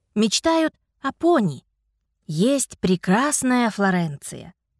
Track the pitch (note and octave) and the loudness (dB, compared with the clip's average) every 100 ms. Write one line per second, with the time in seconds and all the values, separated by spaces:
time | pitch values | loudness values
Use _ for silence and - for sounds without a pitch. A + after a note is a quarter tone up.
0 | _ - A3 - E4 E4 D#4 - _ _ | _ -2 0 0 0 2 0 -4 _ _
1 | C4+ - E4 E4 F#3 B2+ - _ _ _ | -10 -2 2 2 2 -4 -14 _ _ _
2 | _ _ - D#3 A#3 C#4 - - F3 F3+ | _ _ -8 0 2 0 -2 -4 -2 0
3 | - G#3 C#4+ - B3+ B3 A#3 G3 G3 F3+ | 0 0 0 0 0 0 0 0 0 0
4 | E3 C#3+ - B2+ C#3+ - _ | -2 -6 -12 -14 -16 -20 _